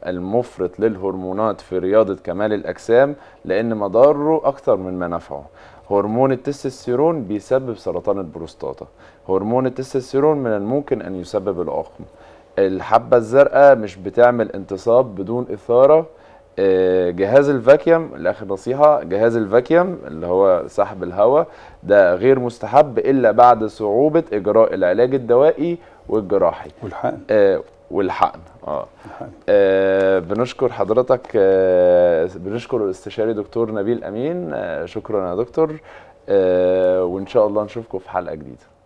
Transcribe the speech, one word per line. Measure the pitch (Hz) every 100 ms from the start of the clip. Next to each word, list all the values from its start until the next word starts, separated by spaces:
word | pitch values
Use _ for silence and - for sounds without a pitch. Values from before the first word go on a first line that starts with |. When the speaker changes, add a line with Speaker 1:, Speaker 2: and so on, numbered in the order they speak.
| -
Speaker 1:
المفرط | 90 90 113 117 - 90 -
للهرمونات | 110 95 95 95 92 95 110 95
في | - 92
رياضة | 90 104 104 95
كمال | - 87 107
الأجسام، | 104 - 92 - 117 139 147 - - -
لأن | 110 117 110
مضاره | 101 104 139 143 147 160
أكتر | - 139 - 104
من | 92 92
منافعه. | 87 85 - 71 73 - - - -
هرمون | 101 101 113 135
التستوستيرون | 131 135 143 139 127 - 123 156 165
بيسبب | 98 104 - 131 131 110
سرطان | - 87 87 101
البروستاتا. | 87 80 80 - 67 67 - _ - _ -
هرمون | 95 101 123 131
التستوستيرون | 127 131 135 123 135 147 151
من | 123
الممكن | 107 101 139 147 120
أن | 87 95
يسبب | 85 107 95 90
العقم. | 80 71 - - - - - - _ -
الحبة | 98 92 - 113 120 120
الزرقاء | 110 127 139 135 143 127
مش | 104 92
بتعمل | 95 95 120 120 110
انتصاب | 98 92 95 120 117 127 95
بدون | 95 117 127
إثارة. | 101 - 120 135 156 160 - - - _ -
آه، | 98 92 92 92 90
جهاز | 87 98 127 143
الفاكيوم، | 139 113 147 - 165 160 65
لآخر | 85 - 101
نصيحة، | 95 - 131 151 147
جهاز | 78 95 113 117
الفاكيوم | 104 110 123 165 185 175 67
اللي | 78 85
هو | 92 98 90 -
سحب | - 98 98
الهواء | 87 87 110 143 - - - -
ده | 87 101 92 90
غير | 117 135
مستحب | 123 117 110 127 151 113
إلا | 120 135 120
بعد | 110 120 117 107
صعوبة | - 107 107 151 156 160
إجراء | 104 95 107 113
العلاج | 95 90 95 127 135
الدوائي | 123 120 151 160 160 170 - - -
والجراحي. | 110 95 98 90 80 78 -
Speaker 2:
والحقن. | 107 - 127 - -
Speaker 1:
آه، | 107 101 90 - _ _
والحقن. | 80 95 - 87 - 87 - -
آه. | 73 - _ -
Speaker 2:
الحقن. | - - - -
Speaker 1:
آه، | 101 98 95 98 95 95 95
بنشكر | 82 104 127 - 131
حضرتك، | - 101 110 127 127 - 113
آه، | 95 95 95 92 90 90 87 82 87 92
بنشكر | 90 113 - 127 104
الاستشاري | 92 - 107 110
دكتور | 107 101 113 113
نبيل | 107 101 120
أمين. | 82 104 139 180 170
آه، | 135 92 76 87
شكرا | 110 - 104 92
يا | 90
دكتور. | 120 - 160 156 - - - _ -
آه، | 98 92 90 92 92 92 92
وإن | 90 92 98
شاء | 123 107
الله | 104
نشوفكم | 104 117 113 95
في | -
حلقة | 92 85 78
جديدة. | 69 62 _ _